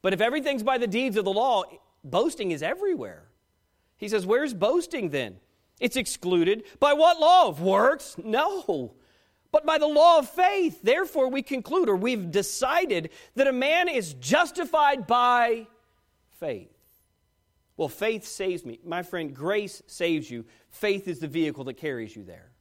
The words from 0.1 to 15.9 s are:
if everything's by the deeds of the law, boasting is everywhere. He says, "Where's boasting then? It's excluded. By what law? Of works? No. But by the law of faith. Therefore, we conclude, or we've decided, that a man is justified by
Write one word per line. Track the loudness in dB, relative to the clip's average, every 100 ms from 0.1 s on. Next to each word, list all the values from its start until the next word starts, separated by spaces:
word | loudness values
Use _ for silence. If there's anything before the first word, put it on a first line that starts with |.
if | 0
everything's | 0 0 -2 -2
by | -2 -2
the | -2
deeds | -2 -2 -2
of |
the | -2
law, | 0 0 0 -2 -14 _ _
boasting | -4 -2 -2 -2 -6
is | -4
everywhere. | -4 -4 -4 -4 -6 -14 -20 _ _ _ _ _ _ _
He | -4
says, | -4 0
"Where's | 0 0
boasting | -2 0 0 -2 -6 -4
then? | -4 -6 -10 _ _ _ _
It's | -4 -4
excluded. | -6 -8 -2 0 2 -2 -6 0
By | 2
what | 6 4 6
law? | 6 6 6
Of | 2
works? | 0 4 4 2 -6 -14
No. | -4 0 0 -2 -4 -6 -6 _ _ _ _ _ _
But | 0 2
by | 2
the | 2
law | 6 8 8
of | 4
faith. | 2 2 4 -2 0
Therefore, | 2 2 2 0 0
we | -2
conclude, | -4 -8 -2 0 2
or | 2
we've | 0 -2 -2
decided, | -2 -2 -4 0 2 2 -2 -4 -14 -14 0
that | 0
a |
man | 2 0 2 2
is | -2 -6 -10
justified | 0 2 2 -2 -2 2 2 2 0
by | 2 4 4 2 -2 -6 _ _